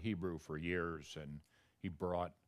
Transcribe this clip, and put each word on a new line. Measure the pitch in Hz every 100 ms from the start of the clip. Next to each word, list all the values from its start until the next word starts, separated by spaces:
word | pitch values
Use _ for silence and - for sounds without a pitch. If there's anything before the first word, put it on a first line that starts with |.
Hebrew | 107 95 90 80
for | - 78
years, | 85 90 85 82 71 78
and | 73 73 - - - _
he | 98
brought | 78 90 90 87 -